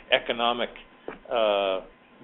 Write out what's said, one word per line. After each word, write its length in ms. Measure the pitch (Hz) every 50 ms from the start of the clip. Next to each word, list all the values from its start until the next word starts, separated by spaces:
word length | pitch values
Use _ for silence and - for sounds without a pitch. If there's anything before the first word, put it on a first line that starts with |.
| - -
economic, 580 | 127 127 - - 120 117 117 117 123 120 110 - - - - - - - - - - - - -
uh, 500 | 131 117 110 107 101 101 98 98 95 92 92 - - _ _ _ - -